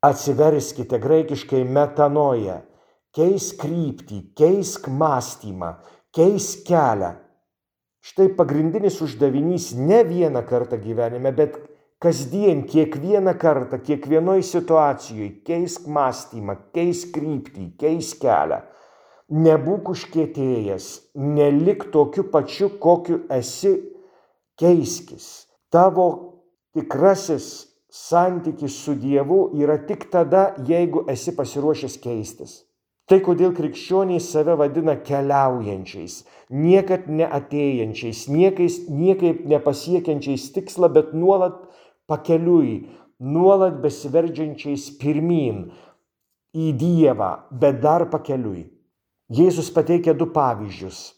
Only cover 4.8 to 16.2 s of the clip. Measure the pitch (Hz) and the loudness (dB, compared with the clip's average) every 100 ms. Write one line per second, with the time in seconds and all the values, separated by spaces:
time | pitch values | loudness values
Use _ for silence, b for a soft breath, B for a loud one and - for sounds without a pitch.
4.8 | - 135 156 131 120 - 107 92 85 85 | -8 0 0 0 -4 -12 -14 -10 -10 -10
5.8 | b b b - 170 202 - - - 170 | b b b 2 4 4 -4 -10 0 2
6.8 | 139 107 90 87 _ _ _ _ _ _ | 2 0 -4 -10 _ _ _ _ _ _
7.8 | _ _ - - 190 190 156 143 156 190 | _ _ -18 2 2 4 0 2 0 0
8.8 | 196 185 156 117 139 131 151 180 - 120 | -2 -2 -8 0 0 2 -2 -2 -6 -4
9.8 | 139 220 202 175 170 131 113 123 120 117 | 2 4 4 2 0 0 -2 -2 -2 -6
10.8 | 104 110 117 120 131 131 151 - - b | -6 -4 -4 -2 -4 0 0 -2 -20 b
11.8 | b _ 170 160 135 175 202 151 135 160 | b _ 0 0 -4 2 2 2 0 2
12.8 | 156 139 160 202 190 175 170 151 123 127 | 2 -2 0 2 2 2 2 2 -2 -8
13.8 | - 147 139 160 170 190 180 180 170 160 | -4 -4 2 2 4 0 0 -4 2 4
14.8 | 147 135 - 110 101 101 - 170 175 170 | 4 0 -8 -10 -10 -12 -6 -4 -4 -8
15.8 | 147 151 135 120 | -6 -2 -2 -2